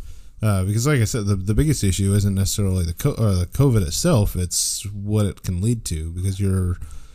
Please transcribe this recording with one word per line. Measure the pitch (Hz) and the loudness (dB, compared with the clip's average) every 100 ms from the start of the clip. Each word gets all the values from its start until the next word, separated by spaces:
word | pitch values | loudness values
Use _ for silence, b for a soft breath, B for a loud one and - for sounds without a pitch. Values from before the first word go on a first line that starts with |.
| b b b b | b b b b
Uh, | 107 98 92 | 0 0 0
because | 107 127 | 0 2
like | 143 | 2
I | 113 | 2
said, | 92 101 | 0 -2
the, | 98 | -2
the | 95 | 0
biggest | 104 151 139 | 2 2 2
issue | 98 92 98 | 0 2 2
isn't | 101 101 98 | 2 2 2
necessarily | 92 - 98 92 85 | 0 0 0 0 -2
the | |
co-, | - 139 | -2 -2
or | - 113 90 | 2 2 2
the | 87 | 0
covid | - 143 113 80 | 2 4 4 2
itself, | - 170 131 101 90 | 0 2 4 2 0
it's | 87 - - - 98 | -4 -2 -4 -6 -8
what | 101 101 107 101 | -8 -2 0 0
it | - | -2
can | - 90 | -6 -2
lead | 107 120 - | 0 -2 -4
to, | 80 80 | -6 -6
because | 87 95 95 | -4 -4 0
you're | 101 95 92 90 B B B | 0 2 0 -2 B B B